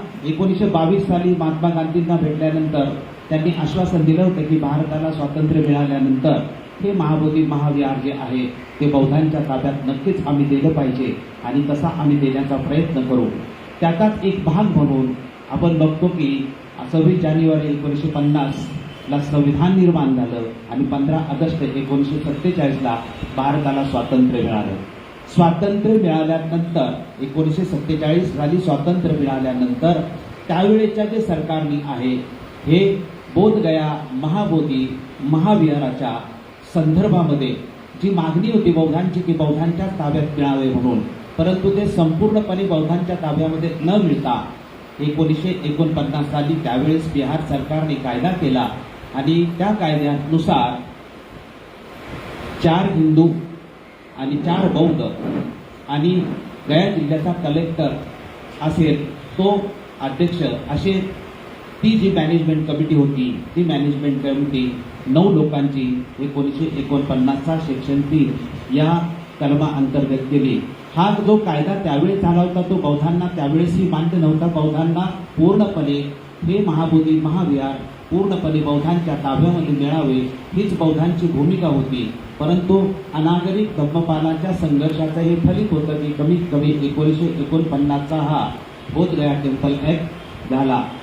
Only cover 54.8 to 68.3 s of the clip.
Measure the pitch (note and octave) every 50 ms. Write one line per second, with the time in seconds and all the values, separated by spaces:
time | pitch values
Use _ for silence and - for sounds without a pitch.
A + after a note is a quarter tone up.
54.8 | E3 E3 D3+ A#2 A2+ A2 - - - - - - - - - - - - - -
55.8 | - - C#3+ D3 D#3 F3 F#3 F3 - - - - - - - - - C3 D3 E3
56.8 | F#3+ G3+ G3+ E3 D3 C#3+ D#3+ D3+ D3+ C#3+ C3+ - - D3 D3 E3 E3 D#3+ - -
57.8 | D3+ C3+ C#3+ - - - - - - - - - - - - - D3+ D#3 - F3
58.8 | D#3+ D3+ D3 D3 - - - - - - - - F#3+ G3+ G#3 G3+ - - - -
59.8 | - - - - C3+ C#3 - - F3 E3+ - - D#3 B2+ - - - - D3 C3+
60.8 | - G3 F#3+ F#3+ - - - - - - - - - - - - - - - -
61.8 | - A3 A3 - F#3 F#3+ E3 D#3+ D#3 D#3+ E3+ D#3+ D#3 D#3+ D#3 D3+ - D#3 D3+ D#3
62.8 | D#3 - D#3 C#3+ C#3 C3+ - C3 B2 A#2+ A2 - - - - E3+ F3 D#3+ D3 C#3
63.8 | C#3+ C#3+ C#3 C#3 D3 C#3+ C3+ B2+ B2+ C#3 C3+ C#3+ C#3+ C#3 C#3 B2+ B2+ B2 B2 -
64.8 | - - - - - C3 C3 D#3+ F#3+ G3 E3 D3+ D3+ D3 D3 C#3+ C#3 C#3 C#3 C3+
65.8 | B2+ B2 B2+ B2 A#2+ - - - C#3 C#3 C#3 C#3+ C#3 C#3 - - D#3+ D3 - C#3+
66.8 | B2+ - C#3+ C#3 - - C3+ B2+ B2+ C3+ C#3 C#3 - D#3+ D#3+ D#3+ D#3+ C#3+ C3 -
67.8 | - - C#3 C#3+ C#3+ - D#3 D3+ C3+ -